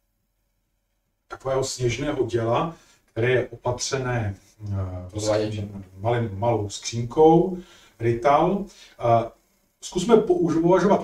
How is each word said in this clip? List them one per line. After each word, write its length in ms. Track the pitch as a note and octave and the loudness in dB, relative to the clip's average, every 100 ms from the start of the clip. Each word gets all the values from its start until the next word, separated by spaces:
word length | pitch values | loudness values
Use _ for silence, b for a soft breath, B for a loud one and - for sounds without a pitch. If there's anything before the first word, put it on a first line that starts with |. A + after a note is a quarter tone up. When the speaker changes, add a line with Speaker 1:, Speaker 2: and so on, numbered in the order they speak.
| _ _ _ _ _ _ _ _ _ _ _ _ _ | _ _ _ _ _ _ _ _ _ _ _ _ _
Speaker 1:
takového 360 | - C3 C3+ | -12 -4 -4
sněžného 600 | - - B2 A2+ C#3+ C3+ A2+ | -4 -2 -2 -2 -4 -2 -2
děla, 500 | A2+ A#2 A#2+ E3 B B B _ | -2 0 0 -2 B B B _
které 180 | - A#2+ | -4 0
je 180 | B2+ - | 0 -2
opatřené, 880 | - - - - C3+ B2+ A#2+ G2+ F#2+ _ _ G#2 | -6 -6 -4 -4 -4 -4 -2 -4 -6 _ _ -8
eh, 20 | G2 F#2 F2+ F2+ | -6 -6 -8 -10
Speaker 2:
Rozváděčem. 720 | G#2 G#2+ G#2+ A2 G#2 G2 G2 - - | -6 -2 0 -2 -4 -8 -12 -18 -6
Speaker 1:
malým, 320 | A2 B2 A2 F#2+ | -2 -2 -2 -2
malou 300 | A#2+ A2+ G2+ | -2 -2 -4
skřínkou 880 | - - A#2 A#2+ D#3 D#3 E3+ F#3+ F3+ B B B - | -8 -8 -8 -2 4 6 6 4 -4 B B B -6
Rital. 640 | A#2 A#2 C#3 D3+ F3 G3 F#3+ B B - | -2 0 2 4 2 0 -6 B B -4
Eh, 320 | A#2+ A#2 - - _ _ _ _ | 2 2 0 -8 _ _ _ _
zkusme 360 | - - A#3 - | -8 -4 4 4
použ-, 400 | - F3 E3 D#3+ | 4 0 0 2
uvažovat 440 | E3+ F#3 G3 - | 4 4 4 2